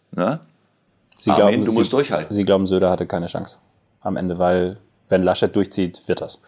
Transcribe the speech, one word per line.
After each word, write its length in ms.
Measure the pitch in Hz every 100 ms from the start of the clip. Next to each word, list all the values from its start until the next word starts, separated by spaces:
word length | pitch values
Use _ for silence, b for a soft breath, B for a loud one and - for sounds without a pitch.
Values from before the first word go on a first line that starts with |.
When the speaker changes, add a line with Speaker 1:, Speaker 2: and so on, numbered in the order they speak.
| _
Speaker 1:
ne? 280 | - 92 160 - _ _ _ _ _ _ -
Speaker 2:
Sie 120 | -
Speaker 1:
Armin, 160 | 73 101
Speaker 2:
glauben, 180 | 117
Speaker 1:
du 60 | -
Speaker 2:
Sie, 80 | 113
Speaker 1:
musst 140 | 98
durchhalten. 420 | 131 143 80 80 104
Speaker 2:
Sie 80 |
glauben, 220 | 95 98 95
Söder 240 | 92 92
hatte 160 | 90 87
keine 220 | 92 87
Chance 280 | - 90 - _ _ _ _
am 140 | 101 92
Ende, 200 | 90 87
weil 380 | 90 92 90 101 _ _ -
wenn 140 | 92
Laschet 340 | 92 90 104 107
durchzieht, 460 | 92 - 90 - -
wird 140 | 87
das. 200 | - -